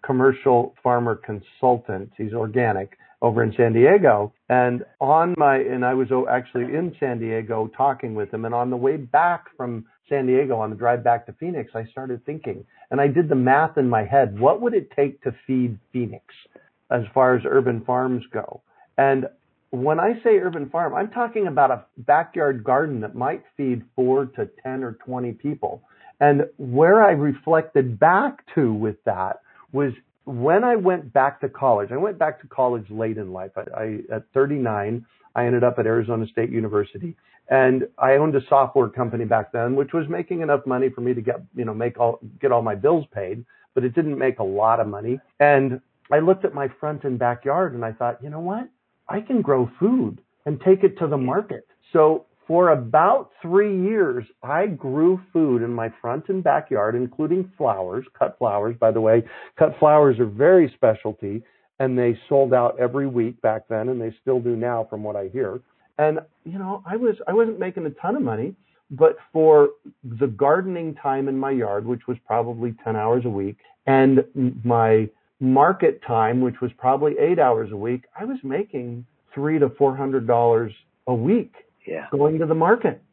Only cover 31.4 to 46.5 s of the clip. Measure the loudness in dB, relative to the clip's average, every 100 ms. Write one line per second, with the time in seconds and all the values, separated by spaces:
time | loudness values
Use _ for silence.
31.4 | -10 -2 2 2 0 -4 -4 -2 -4 -4
32.4 | -14 -2 -2 -2 -8 -6 -6 -6 -8 -12
33.4 | -12 -12 -10 -8 -8 -8 -8 -10 -4 0
34.4 | 0 0 -2 -2 -4 -6 -10 _ _ -2
35.4 | 0 2 2 2 0 0 0 -4 -4 -4
36.4 | -4 -2 -2 -2 -4 -8 -14 -14 _ _
37.4 | 0 2 4 2 -2 -2 2 4 2 0
38.4 | 2 2 4 2 0 -2 -4 -4 -2 -2
39.4 | -2 -4 -2 -2 -2 -4 -4 -6 -6 -6
40.4 | -2 -2 0 -2 -2 -2 -4 -4 -4 -6
41.4 | -8 -10 -8 -4 -6 -2 -2 -2 -12 -6
42.4 | 0 0 0 -2 0 0 -2 -10 -8 -10
43.4 | -14 _ _ -2 -2 -2 -2 -2 -2 -2
44.4 | -4 0 2 2 0 -6 -8 -8 _ _
45.4 | 4 4 2 -4 _ _ _ 2 2 2
46.4 | 0